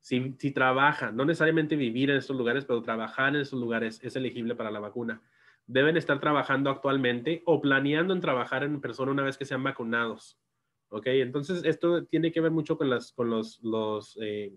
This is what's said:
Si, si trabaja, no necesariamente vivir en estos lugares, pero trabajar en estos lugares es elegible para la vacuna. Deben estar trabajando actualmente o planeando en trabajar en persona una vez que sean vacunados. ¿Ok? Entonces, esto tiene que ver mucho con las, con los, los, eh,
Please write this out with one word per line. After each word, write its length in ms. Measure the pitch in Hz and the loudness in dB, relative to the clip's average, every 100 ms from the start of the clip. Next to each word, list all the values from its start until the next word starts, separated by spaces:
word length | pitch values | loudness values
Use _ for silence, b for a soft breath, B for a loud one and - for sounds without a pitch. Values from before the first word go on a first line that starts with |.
Si, 340 | - 127 131 131 | -4 -2 -2 -4
si 140 | 143 | -2
trabaja, 640 | 139 131 131 147 143 120 | 2 4 6 4 2 -2
no 100 | 113 | 0
necesariamente 540 | 143 165 160 160 151 156 | 0 2 2 4 2 0
vivir 320 | 123 120 135 | 0 2 2
en 80 | 139 | 2
estos 180 | 135 131 | 0 -2
lugares, 300 | 117 131 135 | 0 0 0
pero 160 | 117 | -2
trabajar 540 | 117 113 110 - 135 147 | -2 -4 -4 0 0 0
en 60 | |
estos 160 | 139 131 | -2 -4
lugares 440 | 120 113 113 110 | -2 -2 -2 -6
es 140 | 123 131 | -8 -4
elegible 360 | 123 123 117 | -4 -4 -4
para 160 | 117 110 | -4 -6
la 100 | 107 | -6
vacuna. 400 | 104 123 117 110 b b b b - | -8 -6 -6 -8 b b b b -2
Deben 300 | 127 151 165 | 4 4 4
estar 240 | - 135 | 2 0
trabajando 500 | 151 143 127 135 139 | 2 2 2 2 0
actualmente 720 | 135 139 135 127 120 120 165 - | 0 0 2 2 0 -2 -2 2
o 160 | 143 | 2
planeando 520 | 143 135 139 151 185 | 4 4 4 2 2
en 60 | 185 | 0
trabajar 440 | 165 127 117 131 | 0 0 0 -2
en 180 | 143 147 | -2 -4
persona 320 | 135 113 131 | -6 -4 -2
una 100 | 139 | 0
vez 140 | 135 135 | -2 -4
que 80 | 131 | -6
sean 180 | 131 | -4
vacunados. 720 | 139 127 117 117 117 110 - _ _ _ _ _ _ | -4 -4 -2 0 -2 -6 -14 _ _ _ _ _ _
¿Ok? 180 | 104 127 | -6 0
Entonces, 560 | 135 123 143 143 175 | 2 2 -2 -4 -2
esto 400 | 156 156 170 170 | 0 2 2 2
tiene 300 | 170 160 165 | 0 0 0
que 80 | 165 | 2
ver 100 | 160 | 0
mucho 260 | 160 151 156 | 0 0 0
con 120 | 143 | 0
las, 240 | 120 - | 0 -2
con 160 | - 117 | -4 -2
los, 340 | 113 110 - | 0 -4 -6
los, 540 | 117 110 110 107 107 101 | -4 -2 -2 -4 -8 -10
eh, 320 | 107 104 101 | -6 -6 -8